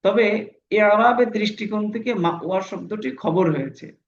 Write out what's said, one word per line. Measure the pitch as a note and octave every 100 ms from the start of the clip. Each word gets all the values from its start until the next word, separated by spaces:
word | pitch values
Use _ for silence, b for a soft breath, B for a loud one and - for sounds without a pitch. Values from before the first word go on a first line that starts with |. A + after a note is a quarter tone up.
তবে | F#3+ G#3+ G#3 G#3+ - _ _
এআরাবের | G#3 G#3 G#3+ A#3+ A#3+ A#3
দৃষ্টিকোণ | G#3+ G#3+ - G#3 G#3+ G#3
থেকে | A3 A#3+
মাওয়া | G#3+ E3+ E3 D#3+ F#3
শব্দটি | F#3+ F#3+ F3 G#3+ B2+
খবর | - D#3+ E3+ E3
হয়েছে | C3+ C#3 - - _